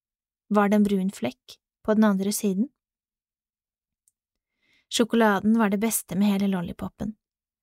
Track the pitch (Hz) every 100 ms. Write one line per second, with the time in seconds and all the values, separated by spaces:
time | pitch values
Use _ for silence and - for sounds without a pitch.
0 | _ _ _ _ - 208 202 208 208 202
1 | 185 - 240 - - - _ _ - 214
2 | 214 190 196 202 208 190 262 _ _ _
3 | _ _ _ _ _ _ _ _ _ _
4 | _ _ _ _ _ _ _ _ - -
5 | 226 233 220 196 208 226 208 202 226 -
6 | - 175 208 196 202 190 175 - 190 -
7 | 208 214 _ _ _ _